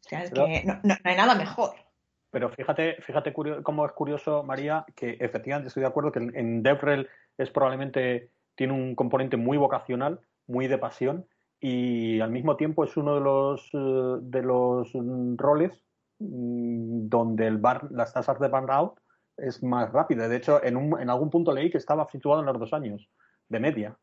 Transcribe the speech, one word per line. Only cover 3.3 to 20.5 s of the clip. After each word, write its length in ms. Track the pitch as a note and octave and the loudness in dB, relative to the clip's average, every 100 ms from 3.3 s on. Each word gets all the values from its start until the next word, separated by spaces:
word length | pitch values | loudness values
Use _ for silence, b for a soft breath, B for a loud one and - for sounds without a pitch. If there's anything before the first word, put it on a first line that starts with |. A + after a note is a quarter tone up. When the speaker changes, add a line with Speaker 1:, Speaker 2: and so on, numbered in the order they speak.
Speaker 2:
curio-, 300 | C#3+ D3+ D3 | -4 -6 -4
cómo 220 | D3+ D3+ D3 | -2 0 -2
es 60 | |
curioso, 520 | - D3 D3 - D3 | -2 -4 -4 -2 -2
María, 400 | C3+ C3+ C#3+ D#3 - | -2 -4 -2 -2 -4
que 220 | - A#2+ A2+ | -8 -8 -4
efectivamente 480 | B2 A#2 B2 C#3+ C3 | -4 -4 -4 -6 -4
estoy 140 | C3+ | -2
de 60 | C3 | 0
acuerdo 240 | D3+ D3 | 0 0
que 80 | C3 | -2
en, 160 | A#2+ B2+ | -4 -4
en 260 | A#2 A#2 | -2 2
DevRel 460 | A#2 C#3+ D3 C#3+ C3+ B B - | 4 4 2 0 -2 B B -6
es 140 | C3 | -2
probablemente, 800 | - C3+ C3 C#3 C3+ B2+ A#2+ A#2+ _ _ | 2 2 2 -2 0 0 -2 -4 _ _
tiene 180 | - C3+ | -4 0
un 220 | C3+ C3 | 0 -2
componente 420 | A#2+ B2 C3+ C3 A#2 | -2 0 2 0 0
muy 200 | A#2+ C#3+ | 2 2
vocacional, 640 | C#3 C3 - B2 C#3 E3+ _ _ - | 2 0 -2 -2 -2 -4 _ _ -6
muy 220 | B2 C3 | -2 0
de 100 | C3+ | 0
pasión, 480 | A#2 - B2+ E3 F3+ _ _ _ C3+ | -2 -2 -2 -2 -10 _ _ _ -2
y 540 | B2 B2 A#2+ A2+ A2 | 0 0 0 0 0
al 100 | A2 | 0
mismo 260 | B2 C#3+ D3 | 0 0 0
tiempo 280 | D3+ D#3 | 0 0
es 100 | D3+ - | 0 0
uno 160 | D3 | 0
de 60 | D3 | 2
los, 480 | C#3 C3+ C#3 C#3 - | 2 2 2 -2 -6
eh, 460 | D3 C3+ C3 B2+ B2+ | -4 0 0 0 -2
de 220 | B2+ C3 | -2 -2
los, 520 | B2+ B2+ B2 B2 A#2+ | 2 2 4 2 -2
mm, 420 | C3 A#2+ B2+ B2 A#2+ | -4 -4 -4 -4 0
roles, 340 | C#3 D3+ F3+ - _ _ _ _ | 2 4 2 -2 _ _ _ _
mm, 920 | G#3 C3 A#2+ A#2+ A#2+ A#2 A2+ A#2 A2 | -10 -6 -6 -4 -4 -4 -4 -4 0
donde 380 | A#2 A2+ A2 A2+ | 2 2 2 0
el 100 | A2 | 4
burn, 320 | A#2 C3 D3 B2+ | 2 2 -4 -4
las 160 | A2+ | -2
tasas 260 | B2+ A#2+ C3+ | -2 -2 0
de 100 | C#3 | 2
burnout 520 | C3+ C3+ C3+ F3+ - _ _ _ - | 0 2 0 0 -4 _ _ _ -8
es 240 | C3+ A#2 | -8 -4
más 280 | B2+ B2 A2+ | -2 0 0
rápida. 380 | C3 D#3+ B2 A2+ | 0 2 0 0
De 80 | A#2+ | -2
hecho, 260 | B2 | 4